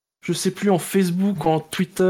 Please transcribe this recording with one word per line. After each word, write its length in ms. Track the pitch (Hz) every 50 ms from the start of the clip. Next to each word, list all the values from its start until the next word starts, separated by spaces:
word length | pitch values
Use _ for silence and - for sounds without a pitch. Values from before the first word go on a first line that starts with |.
| _ _ _ _ -
je 80 | - 170
sais 180 | - - 190
plus, 200 | 185 - 196 202
en 80 | 190 160
Facebook, 640 | - - - 196 190 175 170 185 190 202 196 160 -
en 160 | 165 160 156
Twitter, 420 | 156 - - - 185 - - - 185 185